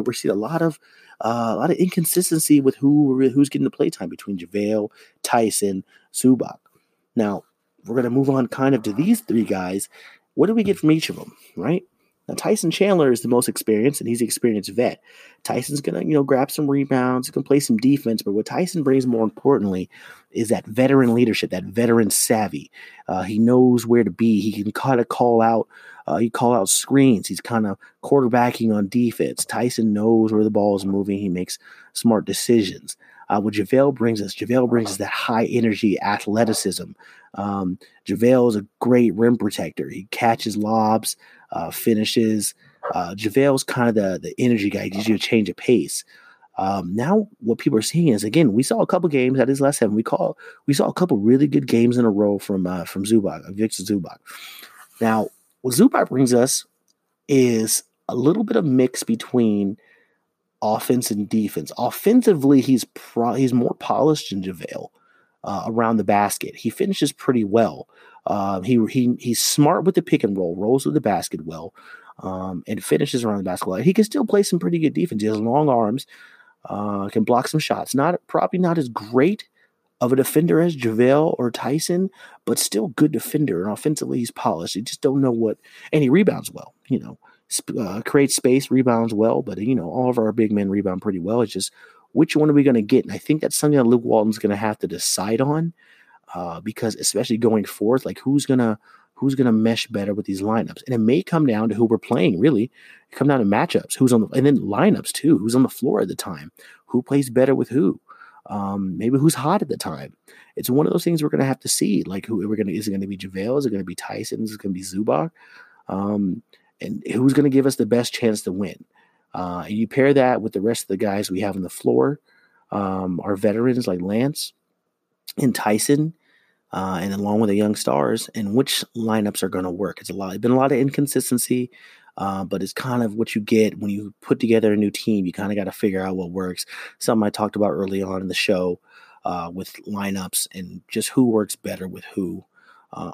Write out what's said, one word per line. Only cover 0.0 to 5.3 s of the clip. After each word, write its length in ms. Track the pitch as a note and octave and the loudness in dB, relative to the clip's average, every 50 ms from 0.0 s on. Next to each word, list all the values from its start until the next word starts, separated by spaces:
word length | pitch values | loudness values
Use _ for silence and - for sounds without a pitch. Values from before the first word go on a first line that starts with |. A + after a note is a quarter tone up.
| A#2+ | -4
we're 80 | B2 A#2 | -4 -4
seeing 200 | - - - F#2+ | -4 -2 -2 -2
a 60 | G2 | -2
lot 240 | G#2+ A#2 D#3+ D#3+ E3 | -2 -4 -2 -2 0
of, 160 | E3 D3+ - _ _ _ _ _ _ - - | -2 -2 -4 _ _ _ _ _ _ -12 -6
uh, 320 | - A2 A#2 A#2+ A#2 A2+ G#2+ | -4 -2 -2 -2 -2 -2 -2
a 20 | |
lot 140 | F#2+ A#2+ E3+ | -2 0 0
of 60 | E3+ | 0
inconsistency 840 | - F3+ F#3 - - E3 - - F3+ F3+ - F3 D#3+ - - D3+ C#3+ | 2 0 0 0 0 -2 0 0 0 0 0 0 0 2 4 4 4
with 160 | C3+ C3+ C3 | 4 4 2
who, 520 | - C#3 C#3 D3 D3 D3+ C3+ C3 C3 C3+ B2+ | 2 2 4 4 4 4 4 4 2 2 2
who's 180 | A#2+ C#3 C#3+ C#3+ | 4 4 2 2
getting 160 | - C#3+ C#3 | 2 -2 -2
the 60 | C3 | -2
play 200 | - - D3+ - | -2 -2 -2 -2
time 180 | - - G2 E2+ | -2 -4 -8 -12
between 300 | - - - - G2+ F2+ | -12 -12 -10 -8 -8 -8
JaVale, 520 | E2+ E2+ F#2 G2+ G#2 G#2 G#2+ G#2+ G#2 G#2+ _ - - _ _ _ - | -8 -8 -6 -4 -2 0 0 -2 -2 -4 _ -14 -20 _ _ _ -6
Tyson, 600 | - | -2